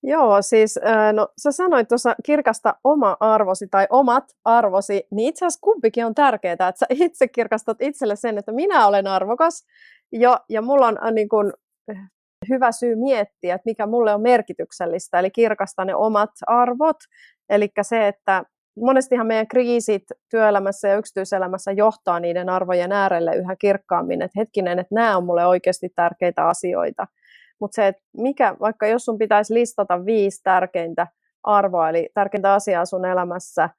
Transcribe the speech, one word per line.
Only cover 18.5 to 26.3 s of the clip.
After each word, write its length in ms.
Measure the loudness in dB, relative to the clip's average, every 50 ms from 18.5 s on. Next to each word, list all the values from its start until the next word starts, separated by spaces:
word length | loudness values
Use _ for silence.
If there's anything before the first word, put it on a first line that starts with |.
| _ _ _ _ _ -2
monestihan 460 | 0 2 2 2 2 2 -2 -2 0 0
meidän 200 | 0 -2 -2 0
kriisit 560 | 0 0 0 2 0 0 0 0 -2 -4 _ _ -20 _ _ _
työelämässä 560 | 0 2 2 4 2 2 0 -2 -6 -4 0 0
ja 100 | 0 0
yksityiselämässä 760 | -2 -6 _ -8 -6 -4 -4 -4 -2 -4 -6 -8 -6 -6
johtaa 480 | 0 2 2 2 2 _ _ -2 -2 -2
niiden 300 | -2 -4 -4 -4 -4 -2
arvojen 420 | -2 -2 -2 -2 -2 -2 -2 -2
äärelle 440 | -2 0 0 0 0 0 -2 -2 -2
yhä 200 | -2 -4 -6 -8
kirkkaammin, 680 | -2 0 0 0 0 _ _ -2 -2 -2 -4 -4 -4
että 180 | -6 -6 _ -6
hetkinen, 400 | -6 -4 _ -4 -2 -2 -2 -4
että 160 | -4 _ -2
nämä 220 | 0 2 2 2 0
on 80 | 0
mulle 200 | 0 0 2 2
oikeasti 440 | 2 2 2 2 -2 -4 -2 -6 -10 _
tärkeitä 520 | -2 -2 -2 0 _ -4 -2